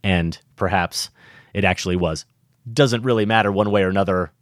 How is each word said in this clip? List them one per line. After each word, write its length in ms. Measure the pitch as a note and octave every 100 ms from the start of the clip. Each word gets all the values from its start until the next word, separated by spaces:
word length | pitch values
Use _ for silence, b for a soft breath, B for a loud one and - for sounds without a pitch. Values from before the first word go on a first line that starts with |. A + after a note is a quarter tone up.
and 340 | G2+ F2+ E2 E2 _ _
perhaps 520 | F#2+ F#2+ F2 - - B B B B
it 100 | G2+
actually 320 | F#2+ F2+ F#2+ F2+
was. 300 | E2+ D#2+ - _ _ _ A#2+
Doesn't 320 | A2+ C#3 A#2
really 220 | B2+ A#2 G#2
matter 260 | A2+ G2+
one 200 | G2 G#2
way 120 | G2+
or 60 | F#2
another 420 | F#2+ F#2+ F#2 F2 _